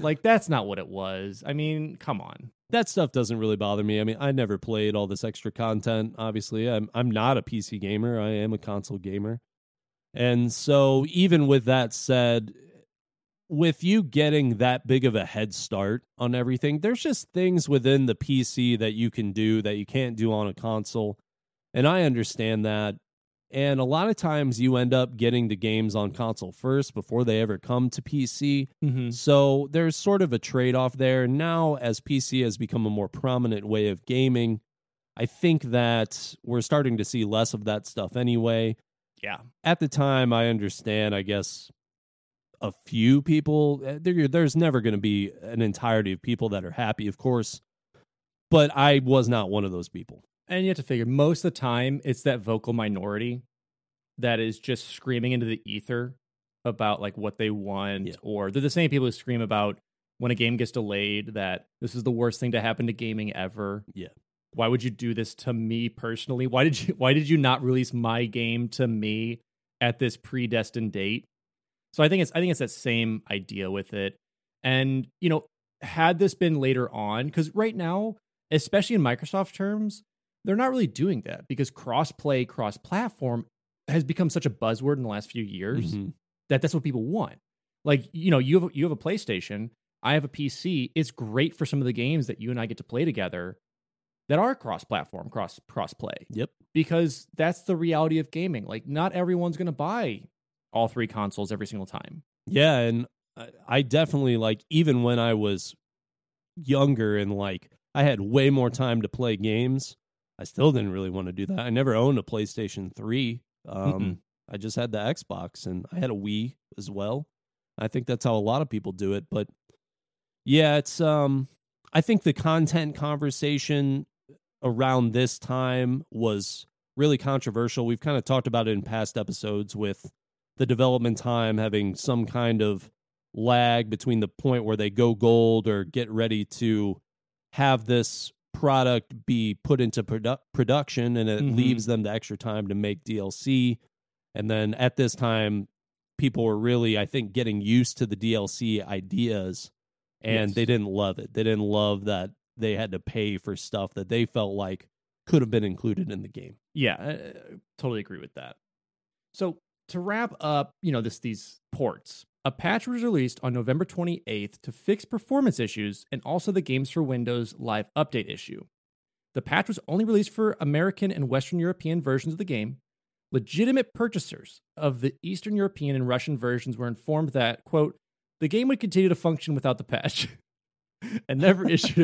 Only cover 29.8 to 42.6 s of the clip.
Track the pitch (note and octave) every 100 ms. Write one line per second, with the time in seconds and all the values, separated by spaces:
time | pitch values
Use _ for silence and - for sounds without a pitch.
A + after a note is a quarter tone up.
29.8 | E3 - G3+ G3+ E3+ A#2 - C3 B2+ B2+
30.8 | B2+ C3 C3 C3 B2 C#3 E3 E3 D#3+ C#3
31.8 | A#2+ G#2+ - C#3 - C3 A#2+ A2 A2+ A#2+
32.8 | G#2+ G#2 G2 - C3 B2 A#2+ G#2+ G#2 G#2+
33.8 | G#2 F#2 - B2+ C3 B2 A#2 A2 _ _
34.8 | _ _ _ - A#2 - F3 D#3+ B2 A#2+
35.8 | A#2 A#2 G#2+ - - - - A#2+ A2+ D3
36.8 | C3 A2+ - B2 G#2 A2 A2+ A2 G#2 G#2+
37.8 | - - F#2+ B2 B2 A#2 A#2 A2+ A2+ A2
38.8 | _ _ _ - G2+ - A#2+ _ D#3+ E3+
39.8 | D3+ C#3+ C#3 C3 B2+ A#2 A#2 G#2+ G2+ -
40.8 | A2+ G#2+ G#2+ G2+ F#2+ G2+ F#2 - - _
41.8 | _ _ _ _ _ _ _ -